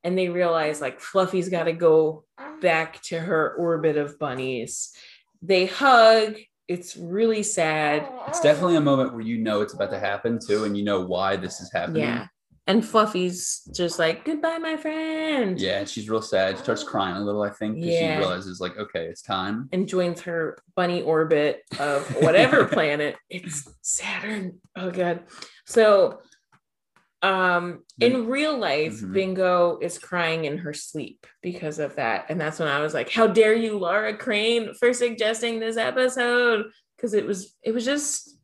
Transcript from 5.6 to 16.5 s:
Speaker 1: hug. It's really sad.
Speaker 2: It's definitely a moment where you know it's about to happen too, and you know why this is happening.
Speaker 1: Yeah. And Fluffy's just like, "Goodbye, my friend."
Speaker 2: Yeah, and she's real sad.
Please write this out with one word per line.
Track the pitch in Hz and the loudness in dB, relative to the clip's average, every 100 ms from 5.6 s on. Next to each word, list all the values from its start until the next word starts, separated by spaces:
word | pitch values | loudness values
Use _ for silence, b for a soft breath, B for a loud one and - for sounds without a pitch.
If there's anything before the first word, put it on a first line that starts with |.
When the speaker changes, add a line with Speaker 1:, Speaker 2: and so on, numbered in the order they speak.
| 190 | 2
Speaker 1:
hug. | - 269 240 220 226 214 214 - _ - | 2 6 8 10 8 4 -4 -16 _ -8
It's | 180 - - | -8 -8 -14
really | 170 190 226 214 | -6 0 2 2
sad. | 208 - 160 156 151 151 151 - - | -2 0 0 2 0 0 -4 -10 -8
Speaker 2:
It's | - | 2
definitely | - 151 180 165 | 4 4 4 4
a | |
moment | 143 135 127 | 4 4 2
where | 117 | -2
you | 113 117 | -4 -2
know | 110 104 | 0 0
it's | 104 | -2
about | - 101 | -4 -4
to | 98 | -2
happen | 98 101 117 117 | -4 -2 -2 -4
too, | - 104 | 0 0
and | 107 101 | 0 -2
you | |
know | 104 98 | 0 0
why | 92 90 95 98 | 0 -2 0 -2
this | 90 - | -4 -10
is | 92 | -6
happening. | 87 85 160 | -4 -2 -2
Speaker 1:
Yeah. | 147 - - _ _ _ - | -2 -4 -8 _ _ _ 0
And | 208 226 | 0 2
Fluffy's | 226 208 185 180 180 - - - | 2 2 0 -2 -4 -8 -10 -10
just | 147 170 165 | -4 -4 0
like, | 165 165 | 0 0
"Goodbye, | - 311 330 330 | -6 -4 -4 -4
my | 320 311 | -6 -6
friend." | 311 311 320 311 311 285 208 185 | -6 -6 -6 -4 -2 -2 -2 -2
Speaker 2:
Yeah, | 92 98 | -2 -2
and | 101 | -4
she's | - 107 | -8 -4
real | 110 | -4
sad. | 107 98 95 | 0 0 2